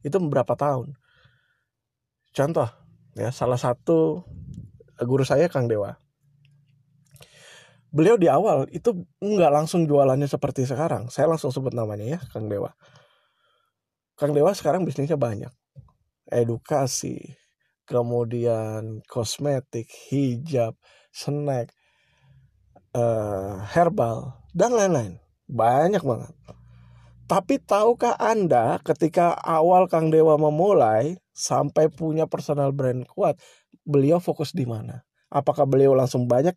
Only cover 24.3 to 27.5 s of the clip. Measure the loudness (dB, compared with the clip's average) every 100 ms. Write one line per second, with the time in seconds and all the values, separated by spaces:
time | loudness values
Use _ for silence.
24.3 | -18 -10 -2 0 2 2 0 -2 -10 _
25.3 | _ -10 0 2 4 2 0 -2 -4 -6
26.3 | -18 -20 -20 -20 -20 -20 -20 -20 -14 -2
27.3 | -2 0